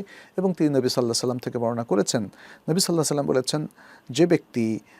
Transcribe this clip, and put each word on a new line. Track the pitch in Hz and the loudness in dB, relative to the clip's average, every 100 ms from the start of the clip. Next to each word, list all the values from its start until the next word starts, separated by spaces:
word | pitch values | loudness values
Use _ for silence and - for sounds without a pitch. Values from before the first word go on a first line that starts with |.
| 196 - - - | -2 -12 -10 -4
এবং | 190 | -2
তিনি | 180 151 | 0 2
নবী | 135 123 | 2 2
সাল্লাল্লাহু | - | 0
আলাইহি | 120 113 | 0 0
সাল্লাম | 123 123 | -2 -4
থেকে | 123 120 | -6 -4
বর্ণনা | 117 117 | -2 -2
করেছেন। | 117 190 - 120 | 0 0 0 -2
নবী | 98 - - - - 175 | -4 -10 -20 -10 -2 0
সাল্লাল্লাহু | - | 2
আলাইহি | 165 147 | 0 2
সাল্লাম | 147 147 | 0 0
বলেছেন, | 131 127 151 - - - - - | 0 0 -4 -6 -12 -20 -20 -8
যে | 131 175 | 2 4
ব্যক্তি, | 156 - 123 113 107 - - | 4 0 -2 -2 -2 -8 -20